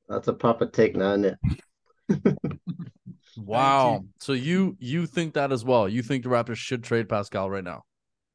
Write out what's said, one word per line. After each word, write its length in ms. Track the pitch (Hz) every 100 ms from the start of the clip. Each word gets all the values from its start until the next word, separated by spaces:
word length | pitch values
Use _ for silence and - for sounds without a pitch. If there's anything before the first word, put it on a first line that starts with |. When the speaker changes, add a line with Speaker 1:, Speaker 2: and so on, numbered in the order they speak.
| -
Speaker 1:
That's 220 | 107 -
a 40 |
proper 340 | - 117 117 -
take 280 | - 110 95
now, 160 | 98 101
isn't 220 | 98 - - - _ _ _ _ -
it? 280 | 185 - 143 151
<laughs> 80 | - - - - - - - _ 113
Speaker 2:
Wow. 540 | 101 113 139 139 123
Speaker 3:
Thank 120 | 104
you. 60 | 110 _
Speaker 2:
So 140 | -
you, 440 | 131 143 180 190 -
you 260 | 120 160 165
think 280 | 180 165
that 180 | 147 139
as 140 | 127 120
well? 220 | 123 98
You 120 | 117
think 200 | 117 135
the 60 | 123
Raptors 260 | 120 117 113
should 260 | - 123
trade 260 | - 117 95
Pascal 400 | 107 98 98 95
right 140 | 98
now? 200 | 87 71 - _ _ _ _